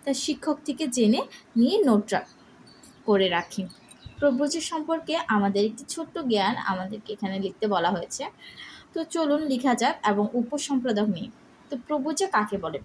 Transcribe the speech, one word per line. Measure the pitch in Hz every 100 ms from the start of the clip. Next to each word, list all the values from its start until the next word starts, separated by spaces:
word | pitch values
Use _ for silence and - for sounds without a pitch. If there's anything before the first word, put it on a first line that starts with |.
তা | -
শিক্ষক | 269 - 277 - 294
থেকে | - - 311
জেনে | 247 214 262 554 - - 226
নিয়ে | 240 403
নোট | 311 208 -
রা-, | 190 - - - - - - - -
করে | - 202 185
রাখি।" | 170 - - 185 - - - - -
প্রব্রজা | 285 247 294 330
সম্পর্কে | 311 330 311 330 320 311 -
আমাদের | 214 196 196
একটি | 214 220 -
ছোট্ট | - 311 349
জ্ঞান | 269 208 196 247
আমাদেরকে | - 185 190 214 -
এখানে | 208 196 190
লিখতে | 190 175 214
বলা | 190 170
হয়েছে। | 185 - - 277 - - - - - -
তো | -
চলুন | 320 330 311 294
লিখা | 311 254 262
যাক। | 233 240 320 214
এবং | 202 208
উপসম্প্রদায় | 247 233 294 - 269 247 208 214
নিয়ে, | 175 - - - - -
তো | 262 -
প্রব্রজা | 302 277 294 381
কাকে | 226 208 196
বলে | 160 156